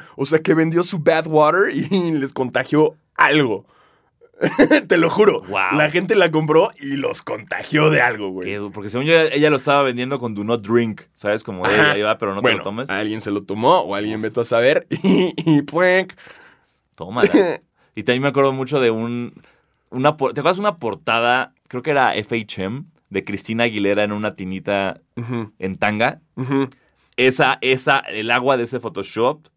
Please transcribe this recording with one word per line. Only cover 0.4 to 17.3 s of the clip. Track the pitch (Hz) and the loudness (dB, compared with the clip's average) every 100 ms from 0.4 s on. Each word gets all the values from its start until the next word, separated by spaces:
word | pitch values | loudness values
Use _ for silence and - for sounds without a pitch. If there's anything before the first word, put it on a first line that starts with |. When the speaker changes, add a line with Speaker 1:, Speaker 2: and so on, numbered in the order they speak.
Speaker 1:
que | 165 | 2
vendió | 160 160 165 | 2 2 0
su | 175 180 | 0 0
bath | 165 160 160 | 0 0 2
water | 151 151 175 214 | 2 4 2 0
y | - 156 190 175 | -2 -2 -2 0
<laughs> | 151 | -2
les | 135 | -4
contagió | - 127 123 127 147 151 - _ - | -4 -4 -4 0 2 2 0 _ 0
algo. | 151 151 127 98 - _ _ _ _ _ _ - | 2 4 2 -2 -10 _ _ _ _ _ _ -4
<laughs> | 165 - - 302 175 | 0 2 4 4 2
Te | 175 | 2
lo | 165 | 2
juro. | 196 208 139 | 4 4 2
Speaker 2:
Wow. | 92 98 92 151 | -2 -2 0 2
Speaker 1:
La | 151 | 2
gente | 175 180 214 | 0 0 2
la | 170 | 2
compró | 156 156 160 220 - | 2 2 4 2 -2
y | 139 139 | -8 -4
los | 135 - | -4 -6
contagió | - 110 107 101 - 151 156 | -8 -10 -8 -10 -2 2 4
de | 143 | 4
algo, | 123 107 98 | 2 0 -6
güey. | 92 92 | -6 -8
Speaker 2:
Qué | 104 | -8
du-, | 101 | -8
porque | 101 101 | -10 -8
según | 117 147 | -4 2
yo, | |
ella, | 165 156 | 4 4
ella | 139 151 | 2 2
lo | 139 | 2
estaba | 151 143 | 2 2
vendiendo | 139 120 127 139 | 2 -2 -4 -4
con | 120 | -6
"Do | 101 | -4
not | 104 117 98 | -2 -2 2
drink", | 117 117 101 - | 0 0 -4 -14
¿sabes? | - 104 107 | -8 -4 -4
Como | - 92 98 | -6 -4 0
de, | |
Speaker 1:
Ajá. | 107 147 | 2 2
Speaker 2:
"Ahí | 104 | 2
va, | 107 110 | 0 -2
pero | 104 | -4
no | 98 | 0
Speaker 1:
Bueno, | 104 92 | 0 0
Speaker 2:
te | |
lo | |
tomes". | 95 110 143 | -2 -8 -6
Speaker 1:
alguien | 98 107 110 | -4 -4 -4
se | 107 | -4
lo | 101 | -4
tomó | 98 104 123 180 | -4 0 2 2
o | 85 | 0
alguien | 101 107 110 | -4 -4 -4
vete | 110 120 | -4 -4
a | |
saber | 117 117 123 165 - | 0 2 2 2 -2
<laughs> | - | -2
y, | 190 190 180 - | 2 2 2 0
y | 160 147 | 2 2
puenc. | 147 160 180 185 185 - - - - _ _ _ _ - | 2 0 2 2 0 -8 -20 -20 -20 _ _ _ _ -16
Speaker 2:
Tómala. | 85 117 104 | -8 0 2